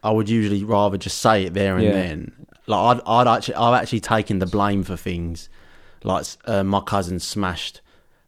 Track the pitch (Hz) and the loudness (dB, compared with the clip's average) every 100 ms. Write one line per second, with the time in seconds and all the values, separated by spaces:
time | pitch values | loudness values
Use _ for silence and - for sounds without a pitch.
0 | 107 110 104 117 104 101 104 104 101 95 | 2 0 2 2 2 0 0 2 2 0
1 | - - 117 110 95 90 98 92 107 98 | -6 -2 2 2 0 0 0 2 2 2
2 | 90 78 - - - _ - 104 107 120 | -2 -6 -10 -14 -20 _ -2 2 4 2
3 | - 117 123 113 - - 117 120 - 117 | 2 4 4 2 0 0 2 2 0 -4
4 | - 113 104 98 90 104 101 101 90 87 | 0 -2 0 -2 0 0 0 0 -2 -6
5 | - 87 85 82 - - - - - - | -6 -6 -6 -8 -14 -20 -20 -20 -20 -12
6 | - 95 - - - 104 98 101 98 101 | -4 -4 -4 -12 -4 -2 2 0 0 -4
7 | 87 90 - 104 98 85 - - _ _ | -2 -6 -6 -4 -4 -4 -10 -14 _ _
8 | _ _ | _ _